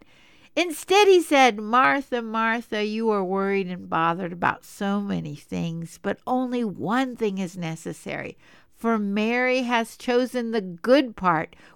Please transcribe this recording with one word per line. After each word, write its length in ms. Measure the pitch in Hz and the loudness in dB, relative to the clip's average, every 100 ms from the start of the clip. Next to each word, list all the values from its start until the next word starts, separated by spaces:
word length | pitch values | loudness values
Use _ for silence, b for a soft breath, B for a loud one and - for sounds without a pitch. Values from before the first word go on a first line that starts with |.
| b b b b b | b b b b b
Instead, 540 | - 349 302 - - 403 | -2 -2 -4 2 6 8
he 140 | 370 | 6
said, 400 | 320 285 254 214 | 6 4 4 4
"Martha, 600 | 214 240 277 277 262 240 | 0 2 4 2 -2 -6
Martha, 600 | 226 220 226 226 233 214 | -4 -2 -2 -2 -4 -4
you 260 | 208 214 226 | -4 -2 0
are 140 | 208 | 0
worried 440 | 185 190 196 196 180 | 0 -2 0 0 -2
and 220 | 180 190 | -8 -4
bothered 440 | 175 165 170 185 | 0 0 0 -4
about 320 | 175 170 - - | -2 -2 -2 -8
so 340 | - 196 202 | -6 -4 -2
many 360 | 202 127 82 147 | -2 -4 -6 -10
things, 600 | - - 170 165 165 - | -10 -6 -6 -6 -10 -8
but 180 | 202 202 - | -6 -6 -4
only 380 | 254 254 247 233 | -4 -2 -4 -4
one 500 | 175 139 240 262 240 | -4 -2 -2 -2 -2
thing 220 | 220 190 | -4 -4
is 180 | 185 180 | -6 -8
necessary. 840 | 170 160 - 156 - 143 - - b b b _ | -8 -8 -10 -12 -10 -10 -10 -14 b b b _
For 240 | 226 226 | -2 0
Mary 640 | 202 202 214 240 254 254 | 0 0 0 0 2 0
has 340 | 247 240 226 - | 0 0 -2 -6
chosen 560 | - 247 254 247 233 | 0 0 0 -2 -4
the 80 | 226 | -4
good 560 | 185 170 - 269 262 214 | -4 -4 4 6 4 0
part, 400 | 185 160 170 b b | 0 0 -2 b b